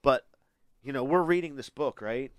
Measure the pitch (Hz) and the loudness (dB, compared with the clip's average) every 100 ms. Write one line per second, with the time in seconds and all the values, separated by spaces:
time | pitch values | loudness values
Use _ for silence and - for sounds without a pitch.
0 | 139 127 _ _ _ _ _ _ 131 135 | 4 2 _ _ _ _ _ _ -8 -4
1 | 131 175 165 175 170 139 - - 143 - | 2 2 4 0 0 -10 -14 -4 -6 -4
2 | 107 120 135 | -6 -6 -6